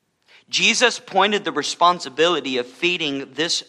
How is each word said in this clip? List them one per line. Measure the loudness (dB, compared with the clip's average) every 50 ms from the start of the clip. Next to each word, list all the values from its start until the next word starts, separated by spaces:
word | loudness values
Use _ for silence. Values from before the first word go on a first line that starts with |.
| _ _ _ _ _ _ _ -20 _ _
Jesus | -4 0 0 2 2 4 2 2 2 0
pointed | -10 -4 0 2 2 2 2 0 -2
the | -4
responsibility | -4 -4 -4 -4 -2 2 4 4 4 2 -4 -8 -2 0 2 2 2 0 -2 -4 -4 -4
of | -4 -6
feeding | -6 -4 -2 -2 -2 -2 -4 -4 -4 -6 -8 -8 -6
this | -4 -4 -2 -2 -4 -6